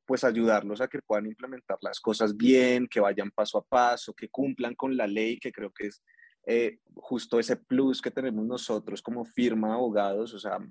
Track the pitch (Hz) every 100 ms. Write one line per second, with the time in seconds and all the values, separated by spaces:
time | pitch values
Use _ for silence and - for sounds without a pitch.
0 | - 131 127 113 113 104 101 107 127 143
1 | - 104 107 110 127 131 - 95 98 -
2 | - 107 110 104 120 127 127 123 123 113
3 | 101 98 101 - 104 107 - 127 120 120
4 | - - 110 - 139 127 120 - 135 127
5 | 104 104 110 117 123 107 101 - 104 -
6 | _ _ _ _ - 117 117 - _ -
7 | - 123 - 120 113 123 - 131 135 123
8 | 123 131 131 107 113 123 - 107 110 98
9 | - 120 117 - 123 110 107 117 123 104
10 | 101 101 113 104 101 98 -